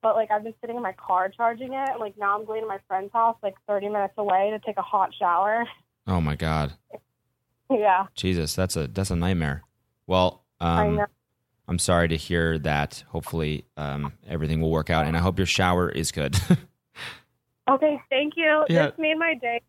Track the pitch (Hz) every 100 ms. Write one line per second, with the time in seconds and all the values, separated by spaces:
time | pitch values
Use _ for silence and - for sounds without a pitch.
0 | 226 214 220 214 220 220 226 233 220 190
1 | - 185 185 190 233 226 254 269 269 247
2 | 214 202 202 208 220 220 220 196 _ 190
3 | 196 233 226 226 202 190 - 202 202 208
4 | 196 - 208 185 196 214 220 208 180 208
5 | 190 - 185 170 196 226 233 - _ _
6 | - 90 78 73 80 78 71 - _ -
7 | _ _ _ _ _ _ _ 254 208 185
8 | 190 - 185 87 78 - 92 - 71 55
9 | 95 87 87 92 78 69 - _ _ _
10 | - 92 90 - _ _ 85 85 214 82
11 | 208 _ _ _ _ _ - 87 - 87
12 | 85 80 - 85 82 82 73 73 73 -
13 | - 85 - 82 76 76 - - 73 71
14 | 71 - - 80 76 80 80 80 78 80
15 | 76 82 87 87 92 - 92 90 87 -
16 | 80 - 69 - - 175 - _ _ -
17 | - - _ _ _ _ - 269 302 285
18 | - 262 294 320 311 302 302 165 285 -
19 | 311 311 330 294 233 233